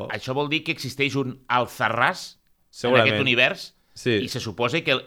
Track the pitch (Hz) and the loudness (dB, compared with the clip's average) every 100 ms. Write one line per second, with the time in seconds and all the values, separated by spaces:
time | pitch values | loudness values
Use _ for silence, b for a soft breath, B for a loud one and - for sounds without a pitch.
0 | - 107 127 131 147 156 156 160 131 - | -4 -6 -4 -2 0 -2 -2 -6 -8 -2
1 | 139 131 131 127 - 123 117 - 113 113 | 0 0 -4 -6 -2 0 0 -2 -2 2
2 | 135 180 - - _ _ _ - 120 127 | 0 0 -10 -18 _ _ _ -4 4 6
3 | 110 107 131 120 131 190 - _ _ - | 6 4 2 4 2 0 -10 _ _ -6
4 | 127 107 85 123 113 92 120 160 160 127 | 0 0 0 -6 -6 -2 0 0 0 -2